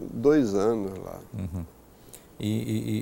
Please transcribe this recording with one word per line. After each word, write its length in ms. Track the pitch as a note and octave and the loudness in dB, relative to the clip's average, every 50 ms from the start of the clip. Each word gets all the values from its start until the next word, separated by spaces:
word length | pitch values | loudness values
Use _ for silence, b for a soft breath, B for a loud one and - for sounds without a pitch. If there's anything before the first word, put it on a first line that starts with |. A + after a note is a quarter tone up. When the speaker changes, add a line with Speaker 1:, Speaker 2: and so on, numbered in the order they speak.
| - - - | -4 -6 -6
Speaker 1:
dois 420 | A2+ A#2 C#3+ D3+ D#3 C3+ G#2+ G2 | 2 4 6 6 6 6 4 4
anos 380 | G2+ F#2+ A2 A#2 A2 G2+ F#2+ F#2+ F#2 | 2 2 2 2 0 -2 -4 -6 -8
lá. 200 | F2+ F2+ F2 F2+ - - - | -10 -10 -12 -12 -14 -12 -8
Speaker 2:
Uhum. 300 | G#2 F#2+ F2 F2 F#2 E2 - - - - - B B B B B B B B - - | -8 -6 -6 -6 -8 -8 -10 -12 -18 -20 -20 B B B B B B B B -10 -6
E, 80 | - G#2 | -4 -2
e, 300 | G#2+ A2+ A#2 A#2 A2 A2 A2+ A2+ G#2+ G#2+ | -2 -2 -2 -2 -2 -2 -2 -2 -2 -2